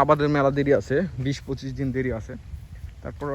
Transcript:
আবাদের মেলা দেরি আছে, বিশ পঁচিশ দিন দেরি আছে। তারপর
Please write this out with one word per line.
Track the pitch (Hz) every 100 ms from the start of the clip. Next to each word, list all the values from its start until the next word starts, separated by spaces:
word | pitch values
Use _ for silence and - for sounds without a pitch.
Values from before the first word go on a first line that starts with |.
আবাদের | 139 151 147 147
মেলা | 139 139
দেরি | 143 131
আছে, | - 139 180 123
বিশ | 131 139 -
পঁচিশ | 135 135 127
দিন | 135 127
দেরি | 127 113
আছে। | - 131 - - - - - -
তারপর | 135 - 147